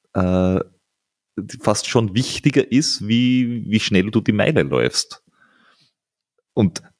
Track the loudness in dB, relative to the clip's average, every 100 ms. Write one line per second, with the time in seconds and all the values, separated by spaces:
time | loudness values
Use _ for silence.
0 | _ -4 0 2 2 0 -4 _ _ _
1 | _ _ _ -12 -12 -4 -2 -2 0 0
2 | 0 -2 -4 -2 0 2 2 0 0 -4
3 | 0 0 2 0 0 -4 -2 -2 2 0
4 | 2 0 0 0 2 2 0 0 0 -2
5 | -6 -14 _ _ _ _ _ _ _ _
6 | _ _ _ _ _ 0 0 -2 -14 _